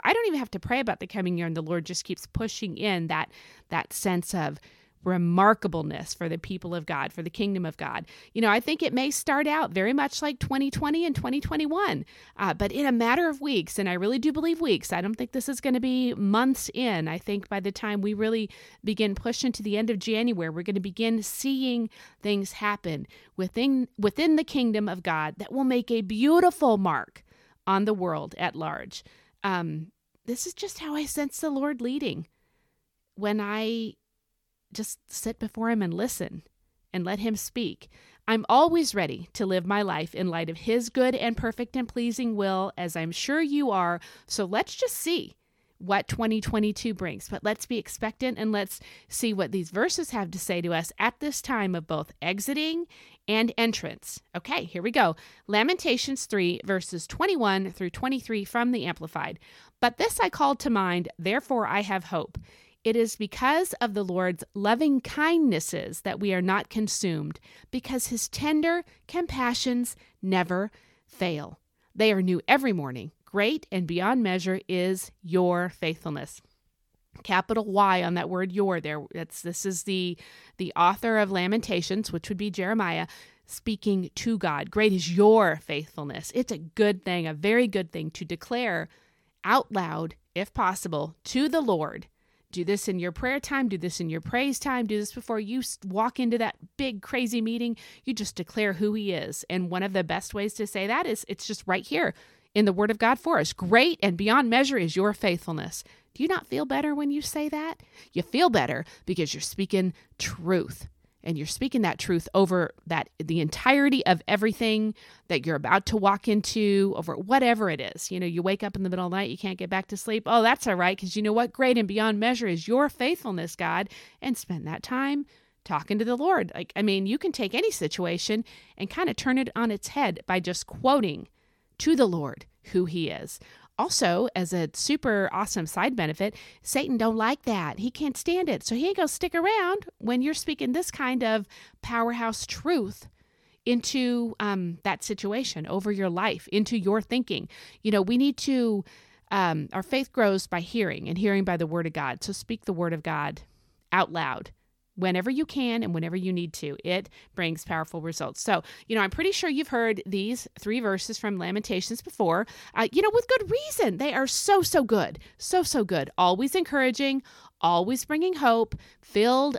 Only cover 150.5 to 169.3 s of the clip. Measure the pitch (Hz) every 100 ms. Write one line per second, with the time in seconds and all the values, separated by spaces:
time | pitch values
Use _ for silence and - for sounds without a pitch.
150.5 | 175 175 233 190 - - 175 208 196 185
151.5 | 175 160 170 165 156 139 123 - 190 -
152.5 | 226 - 170 170 160 160 156 147 143 -
153.5 | _ _ _ - 185 - 165 143 127 -
154.5 | - _ _ _ - 185 180 202 269 311
155.5 | 285 247 233 208 170 165 180 185 180 170
156.5 | - 147 139 - 180 196 - - - 170
157.5 | 165 - 165 160 170 160 160 143 - -
158.5 | 180 - - - 220 196 - 370 392 349
159.5 | 277 302 247 226 202 190 196 202 247 -
160.5 | - 202 233 220 190 - 220 214 190 175
161.5 | 202 - 190 - 233 - - 185 170 233
162.5 | - - - 226 294 415 453 - 508 370
163.5 | 480 605 - 294 170 285 254 269 - -
164.5 | 392 - 320 233 214 131 - - - -
165.5 | 370 339 269 196 175 135 - 180 185 262
166.5 | 370 339 285 262 240 277 269 - - -
167.5 | _ 165 170 185 254 - 302 370 330 269
168.5 | 226 226 - - _ - 202 226